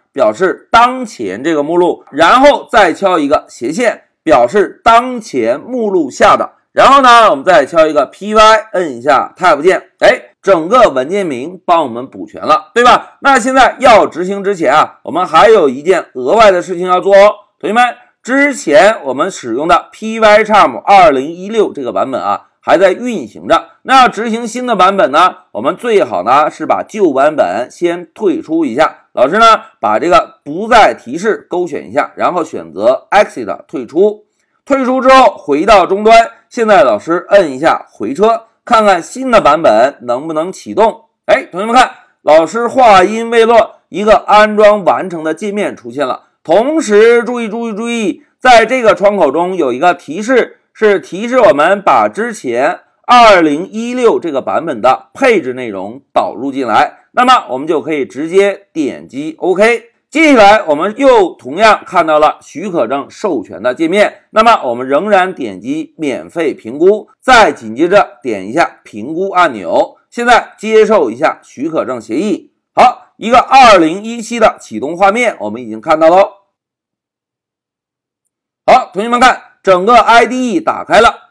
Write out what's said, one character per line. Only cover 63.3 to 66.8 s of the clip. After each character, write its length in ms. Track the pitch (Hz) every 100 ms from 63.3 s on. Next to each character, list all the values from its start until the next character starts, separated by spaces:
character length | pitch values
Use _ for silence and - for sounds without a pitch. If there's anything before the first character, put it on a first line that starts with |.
| 135
权 180 | 92 87
的 140 | 120
界 140 | 127 160
面， 300 | 202 190 - _
那 140 | 214
么 160 | 226 226 135
我 80 | 117
们 100 | 131
仍 240 | 143 208
然 240 | 196 185
点 260 | 160 113 92
击 340 | 110 156 156 -
免 320 | 147 101 85
费 240 | 170 165
评 240 | - 110
估， 300 | 139